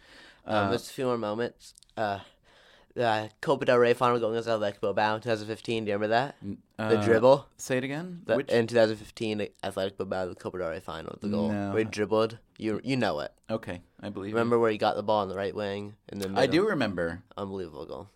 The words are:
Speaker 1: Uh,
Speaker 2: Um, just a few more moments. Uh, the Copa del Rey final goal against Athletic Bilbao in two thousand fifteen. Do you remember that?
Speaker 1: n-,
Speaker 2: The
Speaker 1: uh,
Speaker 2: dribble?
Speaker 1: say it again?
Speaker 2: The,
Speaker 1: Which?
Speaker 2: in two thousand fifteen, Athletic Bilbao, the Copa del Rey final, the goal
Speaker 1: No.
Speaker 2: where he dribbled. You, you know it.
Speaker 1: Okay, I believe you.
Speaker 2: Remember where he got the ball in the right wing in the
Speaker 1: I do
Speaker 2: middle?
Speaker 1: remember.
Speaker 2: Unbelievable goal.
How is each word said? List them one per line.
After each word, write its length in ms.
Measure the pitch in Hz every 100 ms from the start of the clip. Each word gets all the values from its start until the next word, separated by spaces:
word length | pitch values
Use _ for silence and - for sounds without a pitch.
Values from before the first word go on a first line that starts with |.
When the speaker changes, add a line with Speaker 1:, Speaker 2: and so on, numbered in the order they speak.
| - - - - -
Speaker 1:
Uh, 180 | 107
Speaker 2:
Um, 80 | 98
just 160 | 117 -
a 40 |
few 100 | -
more 140 | 127 117
moments. 560 | 107 107 120 - - - _
Uh, 260 | - 107 98 - _ _ _ _ - _
the 340 | - 117 110 107 -
Copa 240 | 160 131 131
del 100 | 123
Rey 160 | 120
final 260 | 117 123 120
goal 120 | 110
against 180 | 113 113
Athletic 320 | 110 104 -
Bilbao 360 | 101 101 107 110
in 40 |
two 80 | 120
thousand 180 | 107 107
fifteen. 360 | 107 - 113
Do 60 | 104
you 60 | 101
remember 180 | 107
that? 220 | 117 143 -
Speaker 1:
n-, 140 | 101 - _ -
Speaker 2:
The 200 | 110 110
Speaker 1:
uh, 40 |
Speaker 2:
dribble? 420 | 104 113 123 139 - -
Speaker 1:
say 180 | - 127
it 80 |
again? 380 | 131 143 180 175
Speaker 2:
The, 120 | - 117
Speaker 1:
Which? 120 | -
Speaker 2:
in 180 | 117 113
two 100 | 117
thousand 200 | 110 107
fifteen, 500 | 107 - 110 107 98 -
Athletic 360 | 98 95 98 -
Bilbao, 280 | 98 95 90
the 60 | -
Copa 220 | 110 92
del 120 | 85
Rey 100 | 87
final, 380 | - 80 80 -
the 80 | 104
goal 220 | 101 107
Speaker 1:
No. 200 | 104 101
Speaker 2:
where 100 | 104
he 40 |
dribbled. 540 | 110 104 101 107 110 113 _ -
You, 240 | 110 104
you 120 | 127 135
know 220 | 104 76
it. 120 | 67 - -
Speaker 1:
Okay, 320 | 92 - 90 - -
I 80 | 101
believe 220 | 101 98
you. 60 | 113
Speaker 2:
Remember 220 | 117 120
where 120 | 113
he 80 | 107
got 180 | 107 -
the 60 |
ball 200 | 104 107
in 40 | 95
the 80 | 92
right 180 | 98
wing 420 | 104 101 101 104 - -
in 120 | 101
the 80 | 95 101
Speaker 1:
I 100 | 135
do 60 | 156
Speaker 2:
middle? 80 | 214
Speaker 1:
remember. 520 | 165 107 87 85 87 - -
Speaker 2:
Unbelievable 480 | 101 98 85 76
goal. 240 | - 67 101